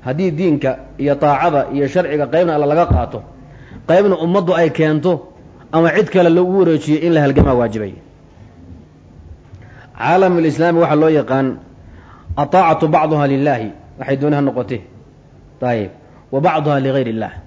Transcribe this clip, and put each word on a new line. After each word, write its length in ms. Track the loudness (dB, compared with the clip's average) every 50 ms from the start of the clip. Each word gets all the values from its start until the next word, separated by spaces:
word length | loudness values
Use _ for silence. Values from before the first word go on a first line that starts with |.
| -6
Haddii 260 | -6 -4 -2 -2 -2
diinka 460 | -2 -2 0 0 0 0 -2 -4 -4 -4 -10 -20 -10 -6
iyo 180 | -2 -2 0
taacada 520 | 0 2 0 2 2 0 0 0 0 -2 -2 -2
iyo 140 | -4 -4 -2
sharciga 400 | 0 -2 -2 -2 -2 -4 -4 -2
qaybna 280 | 0 0 0 0 0
Alla 100 | 0 0
laga 200 | 0 2 0 2
qaato, 380 | 2 0 -2 -2 -4 -10 -14 -14 -16 -20 -20 -20 -20 -20 -20 -20 -20 -20 -20 -2 0
qaybna 280 | 2 2 4 2 0 0
ummaddu 360 | 0 0 0 0 0 0 0
ay 160 | 0 0 0
keento 580 | 0 0 0 0 0 0 0 0 -2 -2 -4 -14 -20 -20 -20 -20 -20 -20 -18 -4
ama 180 | 0 2 2 2 2
cid 140 | 0 -2 0
kale 200 | 2 2 4 4
loogu 300 | 4 2 2 2 2 2
wareejiyo, 400 | 2 2 2 0 0 0 -2 0
in 120 | 0 2 2
la 80 | 2
halgamaa 320 | 2 2 4 4 4 4 4
waajibay. 400 | 2 0 -2 -2 -6 -8 -8 -10 -14 -20 -20 -20 -20 -20 -20 -20 -20 -20 -20 -20 -20 -20 -20 -20 -20 -20 -20 -20 -20 -20 -20 -20 -20 -20 -20 -20 -20 -20 -20 -20 -20 -20 -20 -20 -20 -20 -20 -12 -6
Caalamul 480 | -2 0 2 2 2 2 2 2 0
Islaami 340 | 0 0 0 0 2 2 2
waxaa 160 | 2 2 2
loo 140 | 2 4 4
yaqaan 480 | 2 2 0 0 -2 -2 0 -2 -4 -8 -14 -20 -20 -20 -20 -20 -20 -20 -20 -20 -20 -20 -12 -10 -4 -4
ataacatu 500 | -4 0 2 2 4 4 2 2 0 0
bacduha 400 | 2 2 2 2 0 0 0 0
lillahi, 440 | 0 0 0 0 0 -2 -4 -8 -12 -14 -20 -20 -16 -14
waxay 180 | -6 -4 -4 -2
dooni 180 | 0 0 0
ha 60 | 0
noqotee. 400 | 0 -2 -2 -4 -6 -6 -8 -10 -10 -14 -20 -20 -20 -20 -20 -20 -20 -20 -20 -20 -20 -20 -12 -6
Taayib. 320 | -4 -2 -2 -2 -4 -6 -10 -18 -20 -20 -20 -20 -16 -6
Wa 80 | -4 -2
bacduha 380 | 0 0 0 0 -2 0 -2 0
ligayri 300 | 0 -2 -2 -2 -2 -2
illah. 200 | -4 -6 -6 -8 -10 -16 -20